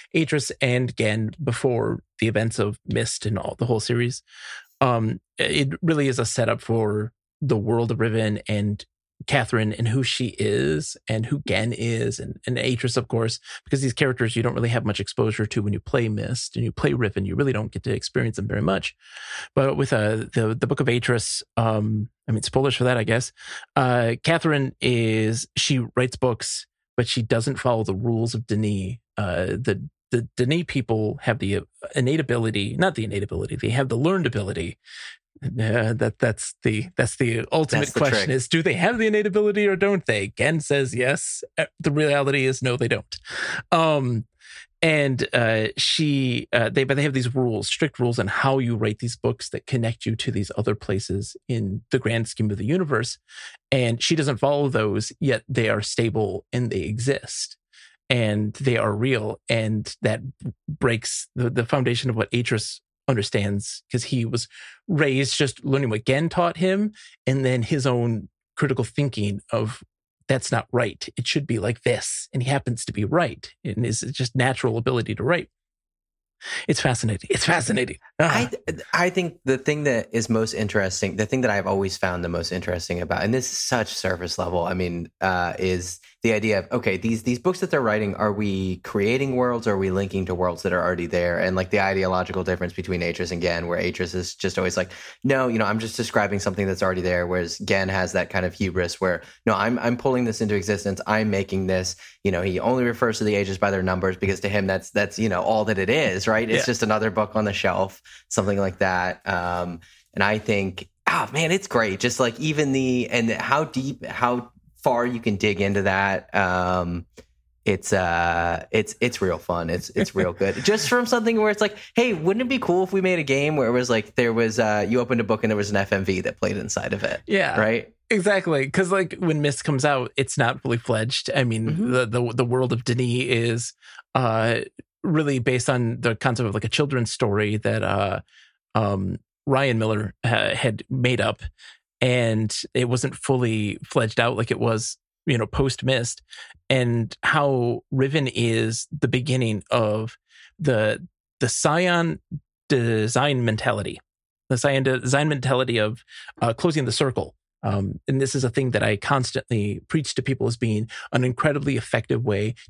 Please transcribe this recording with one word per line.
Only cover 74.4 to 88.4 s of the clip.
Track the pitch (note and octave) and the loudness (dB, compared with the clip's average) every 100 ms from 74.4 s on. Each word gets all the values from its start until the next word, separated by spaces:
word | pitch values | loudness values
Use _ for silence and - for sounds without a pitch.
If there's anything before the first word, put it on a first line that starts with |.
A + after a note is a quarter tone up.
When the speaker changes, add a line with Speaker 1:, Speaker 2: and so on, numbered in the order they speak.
| B2+ B2+ B2 A2 | 0 2 0 0
Speaker 1:
ability | A#2+ B2 A2 G2+ | 0 0 0 -2
to | |
write. | A#2+ E3+ - _ _ _ _ _ _ _ _ _ - - - | 0 -2 -4 _ _ _ _ _ _ _ _ _ -10 -6 -2
It's | - | 0
fascinating. | C#3+ A#2+ A2+ G2+ - | 2 2 0 -2 -2
It's | - - | -2 2
fascinating. | E3+ B2 G#3+ - - - - | 2 2 0 -2 -6 -8 0
Ah. | E3 G#3 B3 - - | 2 2 0 -4 -8
Speaker 2:
I, | D#3 - D#3+ F3+ | -10 -4 0 2
I | |
think | F3+ F3 - C3 | 2 -2 -2 0
the | C3 | 0
thing | D3+ D3+ | 2 0
that | D3 A#2 - | 2 2 0
is | A#2 A2 | -2 2
most | A2+ A2 | 2 0
interesting, | - G#2 G#2+ F#2+ - G2+ F#2+ | -2 -2 0 0 0 -2 0
the | G#2+ | 0
thing | C3 | 2
that | B2 | 2
I've | G2+ F#2 | 2 0
always | G2 G2 - | 0 0 0
found | F#2 F2+ | -2 0
the | F2 | -2
most | F2 E2+ | -2 -2
interesting | F2+ F2 F2+ - F2 | -4 -4 -4 -4 -4
about, | D#2+ - | -2 -2
and | G2 | 0
this | B2+ B2 | 0 -2
is | - | -4
such | - B2 G#2+ | -2 -2 -2
surface | - F#2+ F2+ F2 - | -4 -4 -4 -4 -4
level, | F2+ F2+ | -2 -2
I | E2+ | 0
mean, | F2+ F2+ F2 E2 - | -2 -2 -4 -8 -4
uh, | F#2+ F2+ F2 - | -2 0 -2 -2
is | F#2 F2+ F2 - - _ A#2 | 0 -2 -4 -12 -18 _ 0
the | |
idea | G#2+ A2 G2 | 2 2 0
of, | - | 0
okay, | B2 A2 F#2+ | -2 0 0
these, | A2+ A2+ | 0 -2
these | B2+ A#2+ | -2 -2
books | F#3 F3+ | 0 -2
that | F3+ | 0
they're | D3+ | 2
writing, | A2+ G#2+ G#2 - | 2 2 0 0
are | G#2+ | 0
we | G2+ | 0